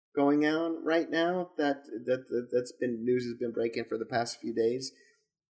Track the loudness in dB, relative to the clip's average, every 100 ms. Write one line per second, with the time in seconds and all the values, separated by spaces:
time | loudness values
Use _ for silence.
0 | _ 2 4 4 4 2 0 -2 0 2
1 | 2 2 2 0 -2 -2 0 0 -6 -6
2 | -2 -2 0 -4 0 -2 -2 -4 -4 -2
3 | 0 0 0 -4 -4 -2 -2 -2 -4 -6
4 | -2 -2 -2 -6 -6 0 2 0 -6 -14
5 | _ _ _ _ _